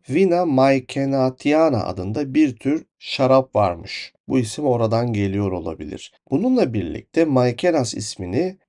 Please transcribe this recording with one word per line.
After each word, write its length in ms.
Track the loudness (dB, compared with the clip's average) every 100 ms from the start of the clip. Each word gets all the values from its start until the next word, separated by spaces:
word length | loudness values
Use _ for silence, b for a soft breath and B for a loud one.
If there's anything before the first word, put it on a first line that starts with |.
| -4
Vina 380 | 2 2 2 2
Maekenatiana 1400 | 4 4 2 -2 -4 -2 0 0 0 0 2 4 2
adında 500 | -2 -4 -6 -6 -2
bir 220 | 2 2 0
tür 280 | -4 -4 -6 _
şarap 580 | -8 0 4 4 2 2
varmış. 560 | 0 0 -8 -14 -16 _ -4
Bu 100 | -2
isim 260 | -2 -2
oradan 480 | -2 0 0 0 0
geliyor 400 | 0 0 0 -2
olabilir. 600 | -4 -6 -8 -10 -12 -14 _ -4
Bununla 440 | -2 0 2 0
birlikte 500 | 0 -4 -8 -6 0
Maecenas 680 | 2 2 2 2 0 0 0
ismini 640 | -6 -10 -10 -6 -2 -4 -6